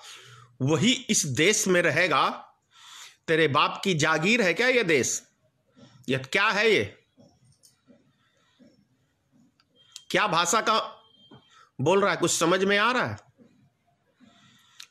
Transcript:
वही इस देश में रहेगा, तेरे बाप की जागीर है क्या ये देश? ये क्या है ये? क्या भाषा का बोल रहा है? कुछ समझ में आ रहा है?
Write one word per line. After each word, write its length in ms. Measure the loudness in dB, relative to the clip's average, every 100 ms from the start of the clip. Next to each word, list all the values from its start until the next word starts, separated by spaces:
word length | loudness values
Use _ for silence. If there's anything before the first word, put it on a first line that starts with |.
| -18 -20 -20 -20 -20 _
वही 300 | -2 0 2 0 -2
इस 160 | -4 -4
देश 400 | 0 0 0 0
में 140 | 0
रहेगा, 480 | 2 0 0 0 0 -4 -18 _ _ _ -20 -20 -20 _ -4
तेरे 200 | 0 2
बाप 320 | 2 -2 -2
की 100 | -2 0
जागीर 460 | 0 0 0 0
है 120 | 0
क्या 140 | 0 0
ये 160 | 0 2
देश? 360 | 0 0 -4 -12 _ _ _ _ _ -20 _ -6
ये 80 | -6
क्या 300 | -2 0 0
है 220 | 2 2
ये? 120 | 2 0 -8 _ _ -20 _ _ _ _ _ _ _ _ _ _ _ _ _ -20 _ _ _ _ _ _ _ _ _ _ _ _ -20 _
क्या 160 | -2 0
भाषा 340 | 0 0 0
का 180 | 0 0 -2 -14 _ _ _ -20 _ _ _ _
बोल 220 | 2 2
रहा 100 | 2
है? 60 | 0
कुछ 140 | -2
समझ 320 | 0 0 2
में 140 | 2 2
आ 140 | 2
रहा 140 | 0 -4
है? 120 | -8 _ _ -20 _ _ _ _ _ _ _ _ _ _ _ _ _ -12